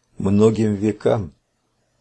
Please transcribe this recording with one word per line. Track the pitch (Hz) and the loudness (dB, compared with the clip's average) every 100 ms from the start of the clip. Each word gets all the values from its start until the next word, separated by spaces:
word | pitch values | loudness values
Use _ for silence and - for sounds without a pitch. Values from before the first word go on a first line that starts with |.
| _ - | _ -6
многим | 95 101 110 107 110 101 | -2 2 2 2 -2 -2
векам. | 107 104 123 117 85 - _ _ _ _ _ _ | -4 -2 -2 -2 -6 -16 _ _ _ _ _ _